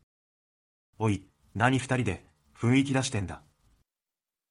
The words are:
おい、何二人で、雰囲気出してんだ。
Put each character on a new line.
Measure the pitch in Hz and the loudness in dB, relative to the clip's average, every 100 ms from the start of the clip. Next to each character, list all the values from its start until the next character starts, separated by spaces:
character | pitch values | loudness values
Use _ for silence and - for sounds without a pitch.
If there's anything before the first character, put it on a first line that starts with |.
| _ _ _ _ _ _ _ _ _ - | _ _ _ _ _ _ _ _ _ -2
お | 107 | 0
い、 | - - _ _ | 0 -4 _ _
何 | 101 123 131 | 0 2 2
二 | - | 0
人 | 127 | -2
で、 | 110 85 - _ _ | -2 -6 -10 _ _
雰 | - 117 | -4 2
囲 | 131 | 2
気 | 139 | 2
出 | 135 | 0
し | 127 | -2
て | 104 | -4
ん | 87 | -6
だ。 | 76 _ _ _ _ _ _ _ _ _ _ _ | -10 _ _ _ _ _ _ _ _ _ _ _